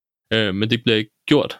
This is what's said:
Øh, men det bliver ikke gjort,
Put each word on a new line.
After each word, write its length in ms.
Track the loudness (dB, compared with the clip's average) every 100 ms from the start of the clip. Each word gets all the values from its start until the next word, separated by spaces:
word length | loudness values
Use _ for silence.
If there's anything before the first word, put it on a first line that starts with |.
| _ _ -4
Øh, 220 | -2 -2 -2
men 140 | -2
det 140 | -2
bliver 140 | 0 0
ikke 140 | -2 _ 0
gjort, 320 | 2 0